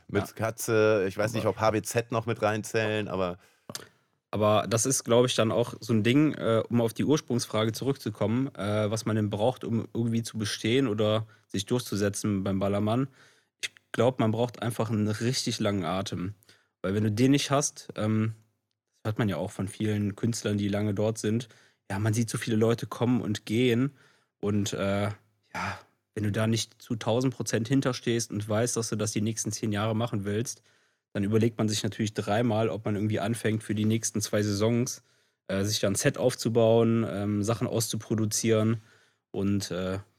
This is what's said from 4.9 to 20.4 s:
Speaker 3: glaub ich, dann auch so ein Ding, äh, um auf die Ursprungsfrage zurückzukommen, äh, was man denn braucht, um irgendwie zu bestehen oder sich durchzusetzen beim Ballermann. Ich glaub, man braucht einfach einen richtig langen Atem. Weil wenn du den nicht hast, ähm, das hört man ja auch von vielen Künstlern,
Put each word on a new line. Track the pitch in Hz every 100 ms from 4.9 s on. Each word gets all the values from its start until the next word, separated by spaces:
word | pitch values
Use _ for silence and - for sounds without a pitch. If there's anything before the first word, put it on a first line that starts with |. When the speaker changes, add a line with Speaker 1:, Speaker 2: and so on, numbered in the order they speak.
| 139
Speaker 3:
glaub | - 117 123
ich, | -
dann | 110
auch | 92 120 -
so | -
ein | 113
Ding, | 107 135 151
äh, | - 98 113 -
um | 120
auf | 113
die | -
Ursprungsfrage | 107 151 - 120 - 107 113
zurückzukommen, | 107 123 135 - - 104 117 135 -
äh, | 101 107 107
was | 110
man | 117
denn | 110 107
braucht, | 101 113 -
um | - 113 -
irgendwie | 117 117 113
zu | 113 110
bestehen | 104 - 110 127 135
oder | 107 107 110 110 - _
sich | 98 -
durchzusetzen | 123 - 101 101 98 110 101
beim | 98 95
Ballermann. | 98 101 107 117 139 - - _ _ _
Ich | - - _
glaub, | - 117 127
man | 113
braucht | 110 120 -
einfach | 117 117 110
einen | 110 107
richtig | 107 117 135 - 107
langen | 104 101
Atem. | 80 92 101 87 90 107 _ _ _ _
Weil | 92
wenn | 104
du | 107
den | 107 131
nicht | 143 -
hast, | 139 147 - -
ähm, | - 107 110 110 110 _ _ _ _ _ _
das | 110
hört | 104
man | 110
ja | 78
auch | 92
von | - 98
vielen | - 107 107 101 98
Künstlern, | 117 117